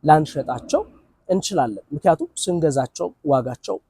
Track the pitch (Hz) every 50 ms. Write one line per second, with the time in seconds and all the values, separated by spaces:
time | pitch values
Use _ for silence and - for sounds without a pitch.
0 | - 147 151 156 156 147 - 147 127 123 127 123 123 - - 349 427 - - _
1 | _ _ _ _ _ - 185 196 - - 202 170 135 117 107 - - _ 143 147
2 | _ 190 160 156 330 349 _ - - - 180 175 156 156 135 135 131 131 _ -
3 | 175 180 - _ _ 151 139 131 120 123 120 - _ - 95 92 _ _